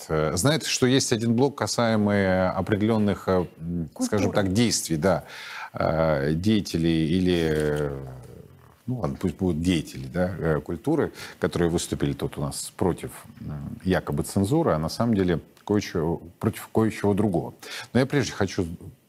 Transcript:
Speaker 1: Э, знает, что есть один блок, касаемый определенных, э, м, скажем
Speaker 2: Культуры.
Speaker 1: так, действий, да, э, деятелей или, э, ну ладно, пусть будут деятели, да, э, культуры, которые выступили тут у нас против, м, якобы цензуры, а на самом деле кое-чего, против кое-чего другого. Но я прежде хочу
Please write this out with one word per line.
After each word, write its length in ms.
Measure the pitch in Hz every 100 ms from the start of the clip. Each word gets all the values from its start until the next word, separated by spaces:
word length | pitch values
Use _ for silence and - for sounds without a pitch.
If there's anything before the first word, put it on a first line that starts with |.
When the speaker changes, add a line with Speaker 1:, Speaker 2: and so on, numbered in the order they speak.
| -
Speaker 1:
Э, 260 | 78 78 87
знает, 300 | 123 156 -
что 220 | - 127
есть 260 | 135 -
один 220 | 117 117 117
блок, 200 | 143 -
касаемый 920 | 107 - 117 110 104 101 95 92 90
определенных, 800 | 92 90 98 107 110 104 92 -
э, 160 | 92 82 -
м, 300 | 82 87 78 -
скажем 300 | 254 104 90
Speaker 2:
Культуры. 20 |
Speaker 1:
так, 200 | 80 98
действий, 440 | 98 113 - - 80
да, 260 | 95 78 - - - - -
э, 600 | - 92 80 80 71 71
деятелей 720 | 80 101 107 82 85 82 80 76
или, 400 | 92 90 85 80
э, 560 | 78 76 76 71 69 67 64 - - - - - - -
ну 120 | 127
ладно, 160 | 80 65
пусть 160 | 92 76
будут 240 | 92 78
деятели, 460 | 90 82 - 65 65
да, 280 | 80 90 76
э, 220 | 78 76
культуры, 540 | - 85 143 156 90 - - -
которые 300 | 90 - 85
выступили 420 | 82 - - 73
тут 260 | 69 73 -
у 40 |
нас 320 | 73 - - -
против, 360 | 92 78 - - - -
м, 400 | 78 73 71 - 92
якобы 380 | 87 - 71
цензуры, 500 | 78 101 98 156 135
а 60 | 80
на 100 | 78
самом 240 | - 117 101
деле 240 | 90 82 - - -
кое-чего, 560 | 104 - 90 80 80 85 -
против 280 | 113 - -
кое-чего 400 | 113 110 - 101
другого. 400 | 98 104 85 120 - - - -
Но 80 | 120
я 40 | 135
прежде 280 | 143 104
хочу 340 | - 98 - 85 87 85 -